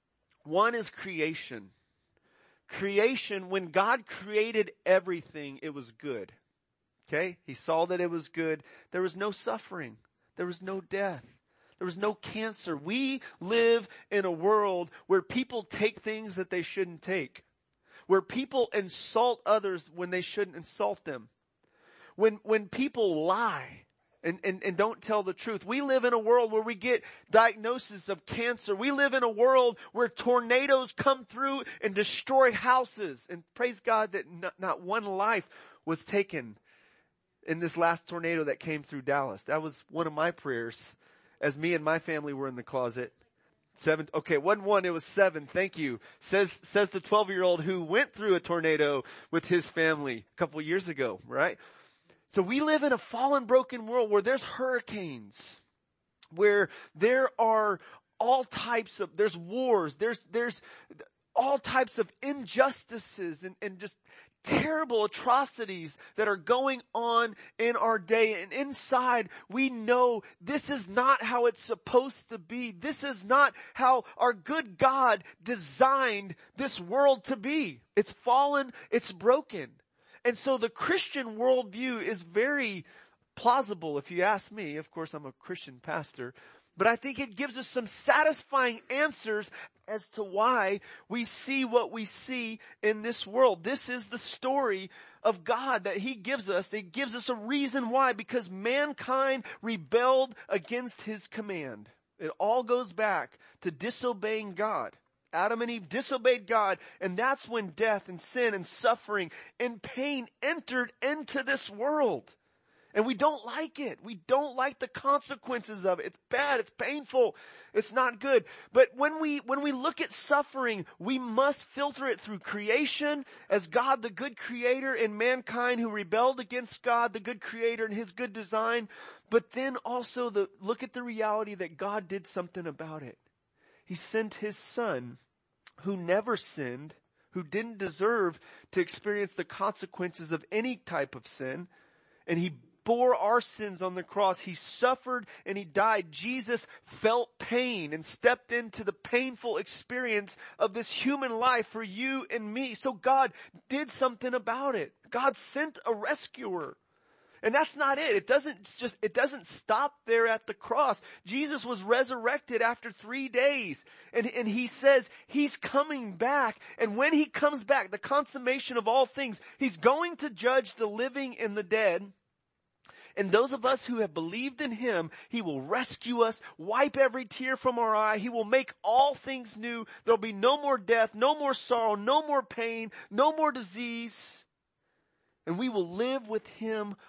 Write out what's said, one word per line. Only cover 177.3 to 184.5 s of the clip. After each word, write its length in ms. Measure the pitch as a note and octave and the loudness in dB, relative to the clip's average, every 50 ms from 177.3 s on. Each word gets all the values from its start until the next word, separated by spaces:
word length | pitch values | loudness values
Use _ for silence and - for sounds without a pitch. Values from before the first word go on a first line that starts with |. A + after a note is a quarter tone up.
| - - B3+ C4 C4 B3+ | -10 -8 -4 -4 -2 -2
from 200 | - C4 B3 A#3+ | 0 0 0 2
our 160 | A#3 A3 A3 | 2 2 4
eye. 260 | G#3+ G#3+ G#3+ G#3+ G#3+ | 4 2 2 2 0
He 100 | F#3+ B3 | -2 -4
will 160 | A#3 A#3 A3 | -2 -4 -2
make 260 | G#3 A#3 C4+ C4 - - _ - | 2 2 2 2 0 -6 _ -2
all 320 | F#3+ A3 B3+ C4+ C#4+ C#4 | 2 4 6 4 4 2
things 420 | - - C4+ C4+ C4 B3 G#3+ G3 G#3+ | -2 -6 -8 -8 -8 -8 -12 -12 -10
new. 280 | A3 A#3+ A#3+ A#3 A3 - - - - | -8 -6 -6 -6 -8 -10 -14 -4 2
There'll 120 | - A#3 G#3+ | 2 4 4
be 140 | G3 A3+ | 2 -2
no 300 | G#3 G3 G3 B3 C#4 D4 | -2 2 4 4 4 4
more 160 | D4 C#4+ C4+ B3 | 2 0 0 0
death, 360 | F#3+ F3 A#3 A#3 A3 A3 - | 2 2 4 4 4 2 2
no 240 | G#3+ A#3 C#4 D4+ D4+ | 2 2 2 4 2
more 160 | D4 C#4 C4 | 0 -2 -2
sorrow, 420 | - - - B3 A#3 A3+ A3 G#3 | -2 -2 0 0 2 2 2 0
no 300 | G3+ G3+ A3 C#4 D4+ D#4 | 0 2 2 2 2 2
more 160 | D4+ D4 C#4 | 2 0 0
pain, 500 | B3 - - - A3+ A#3 A3+ A3+ A3+ A3+ - - - - | 0 -2 -4 -6 -6 -4 -4 -6 -8 -10 -12 -16 -16 -4
no 240 | G3+ G#3 C4+ D4+ D#4 | 2 4 4 4 4
more 160 | D#4 D#4 D4+ | 4 2 0
disease. 920 | C4 B3+ A3+ F3+ F3+ G#3+ A#3+ A#3+ A#3 A#3 A#3 A#3 G#3 - - - - - - _ | 0 -2 -6 -12 -10 -8 -8 -6 -6 -8 -8 -10 -12 -12 -14 -14 -16 -18 -20 _